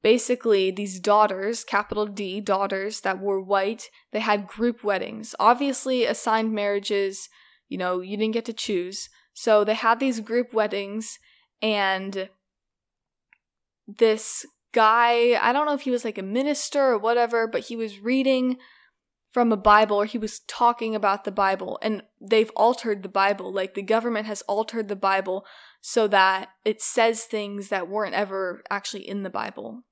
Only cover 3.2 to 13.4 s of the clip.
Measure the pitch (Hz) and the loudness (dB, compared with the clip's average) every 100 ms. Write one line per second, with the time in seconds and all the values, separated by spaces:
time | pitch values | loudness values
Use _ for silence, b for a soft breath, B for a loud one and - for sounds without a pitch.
3.2 | 196 196 190 196 196 226 - b b 214 | -2 -2 0 0 0 -4 -12 b b -4
4.2 | 220 208 190 - 240 233 208 196 - 220 | 0 0 -2 -2 -2 0 -2 -2 -4 -10
5.2 | 220 - 214 247 277 269 262 254 226 226 | -14 2 4 4 2 -2 -2 0 0 0
6.2 | - 220 226 214 202 202 202 202 196 196 | 0 0 0 0 0 -2 -2 -2 -2 -6
7.2 | - b b b _ 180 180 180 185 202 | -16 b b b _ -6 -2 -4 -4 -2
8.2 | 220 220 226 226 - 190 180 196 - b | -2 -2 -4 -8 -4 -2 -4 -8 -12 b
9.2 | b - - 214 208 220 226 233 269 226 | b -6 4 4 4 2 2 2 0 -2
10.2 | 214 233 240 220 208 202 196 214 220 - | -2 -2 0 0 0 -2 -6 -8 -10 -14
11.2 | b b b _ 220 208 196 190 196 190 | b b b _ -2 0 0 0 -4 -6
12.2 | 190 _ _ _ _ _ _ _ _ _ | -8 _ _ _ _ _ _ _ _ _
13.2 | _ _ | _ _